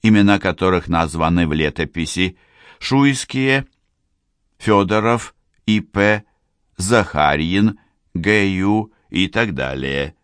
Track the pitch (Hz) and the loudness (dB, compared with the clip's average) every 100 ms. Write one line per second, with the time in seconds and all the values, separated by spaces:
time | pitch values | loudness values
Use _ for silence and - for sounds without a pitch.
0 | 110 107 101 101 95 85 92 92 - 82 | 4 4 4 2 0 0 0 0 0 -2
1 | 82 80 80 85 82 78 76 71 80 - | -2 0 0 2 0 0 -2 -2 -8 -4
2 | 80 - 92 - _ _ - - - 135 | -6 -2 -4 -4 _ _ -20 -14 -2 2
3 | 139 131 - 131 135 135 135 _ _ _ | 2 0 -6 -4 -2 -2 -4 _ _ _
4 | _ _ _ _ _ _ - 101 95 107 | _ _ _ _ _ _ 0 2 2 0
5 | 110 117 - _ _ _ - 107 - 101 | 0 -2 -4 _ _ _ -2 -2 -2 0
6 | 104 104 - _ _ _ _ _ 92 117 | 0 0 -4 _ _ _ _ _ 0 0
7 | 98 73 73 73 80 95 107 104 _ _ | 0 0 0 0 0 2 0 -2 _ _
8 | _ 85 87 107 98 95 95 107 107 _ | _ -6 0 0 0 -2 0 -2 -4 _
9 | _ 82 92 - 113 69 65 67 67 69 | _ -2 -2 -2 -4 -4 -6 -6 -6 -4
10 | 71 - | -6 -10